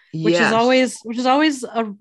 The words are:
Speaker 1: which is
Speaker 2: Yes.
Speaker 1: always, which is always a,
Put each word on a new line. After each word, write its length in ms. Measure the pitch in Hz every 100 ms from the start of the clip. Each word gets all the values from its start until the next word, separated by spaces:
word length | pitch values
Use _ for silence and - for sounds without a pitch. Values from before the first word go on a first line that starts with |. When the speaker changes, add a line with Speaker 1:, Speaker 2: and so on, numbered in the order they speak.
| _
Speaker 1:
which 220 | 160 160 170
is 40 |
Speaker 2:
Yes. 140 | 165
Speaker 1:
always, 460 | 226 240 254 254 -
which 140 | 220 233
is 80 | 254
always 380 | 277 311 269
a, 280 | 233 226 220 202